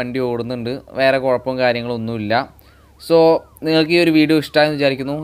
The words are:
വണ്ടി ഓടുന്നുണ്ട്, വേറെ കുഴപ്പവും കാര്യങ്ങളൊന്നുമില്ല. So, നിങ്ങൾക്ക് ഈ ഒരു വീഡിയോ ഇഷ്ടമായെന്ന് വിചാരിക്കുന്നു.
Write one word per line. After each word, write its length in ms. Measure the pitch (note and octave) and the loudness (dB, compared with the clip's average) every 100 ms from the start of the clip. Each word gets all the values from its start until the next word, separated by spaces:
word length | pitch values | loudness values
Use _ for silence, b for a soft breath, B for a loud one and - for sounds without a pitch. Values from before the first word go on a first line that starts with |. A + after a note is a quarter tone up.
വണ്ടി 180 | B2 C3 B2 | -6 -4 -4
ഓടുന്നുണ്ട്, 440 | A#2 A#2 B2 A#2 C3+ - - | -4 -6 -8 -8 -8 -8 -2
വേറെ 200 | C3+ C3+ | 0 2
കുഴപ്പവും 340 | C3 B2 C3 B2+ | 0 -2 -2 -2
കാര്യങ്ങളൊന്നുമില്ല. 680 | B2 A#2+ A#2+ A#2 A2+ A#2 G#2 A#2 C#3 - b b b b - | 0 -2 -4 -6 -6 -6 -2 -2 -2 -10 b b b b 2
So, 100 | E3 E3 E3 - - D#3+ | 4 6 4 -2 -10 -2
നിങ്ങൾക്ക് 280 | D#3+ D#3+ F3 | 0 2 2
ഈ 20 | |
ഒരു 100 | E3 D#3 | 4 4
വീഡിയോ 200 | D3+ D#3 | 4 2
ഇഷ്ടമായെന്ന് 340 | C#3 D3+ D3+ D3 | 0 0 0 2
വിചാരിക്കുന്നു. 380 | C#3 C3 C3+ D3+ | -2 -2 -6 -8